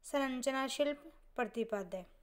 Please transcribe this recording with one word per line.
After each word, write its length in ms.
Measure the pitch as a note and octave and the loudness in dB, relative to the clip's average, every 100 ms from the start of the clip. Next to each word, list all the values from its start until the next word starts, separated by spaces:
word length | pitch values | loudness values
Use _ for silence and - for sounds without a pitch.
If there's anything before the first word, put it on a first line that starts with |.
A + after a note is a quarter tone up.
संरचना 640 | - C#4+ C4+ B3+ B3 C4 C4 | -2 0 0 0 0 0 0
शिल्प, 460 | C4 D4 D4 E4 - - - | 2 2 2 -8 -20 -12 -2
प्रतिपाद्य। 720 | A3+ A#3 A3+ G3+ F3+ F#3 F3 - | -2 0 0 -2 -2 -8 -10 -20